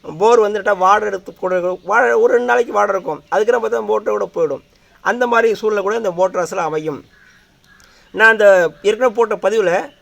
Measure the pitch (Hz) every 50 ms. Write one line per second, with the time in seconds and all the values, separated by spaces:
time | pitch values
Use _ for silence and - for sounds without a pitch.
0 | - 160 156 156 196 226 240 233 214 202 208 208 185 208 202 185 185 185 202 214
1 | 214 208 196 185 190 - 185 _ - 185 185 180 175 180 180 180 180 175 202 233
2 | 262 240 233 226 220 240 247 240 247 247 240 247 240 240 214 208 208 202 196 190
3 | - 262 208 - - _ 165 185 214 214 247 240 110 - 120 117 - 104 110 -
4 | 214 - 107 208 202 - - - 165 151 139 123 _ _ _ _ _ _ _ _
5 | _ - 208 240 254 247 240 226 220 226 208 - 220 214 214 202 190 196 214 233
6 | 226 196 175 170 185 190 185 185 175 160 180 190 170 156 156 156 156 156 147 120
7 | - _ _ _ _ _ _ _ _ _ _ _ _ _ _ _ - _ _ _
8 | _ _ - 185 220 226 226 208 208 202 190 185 170 160 156 - - 196 220 214
9 | 254 254 202 240 233 214 214 180 - 190 214 226 202 175 170 196 247 285 _ _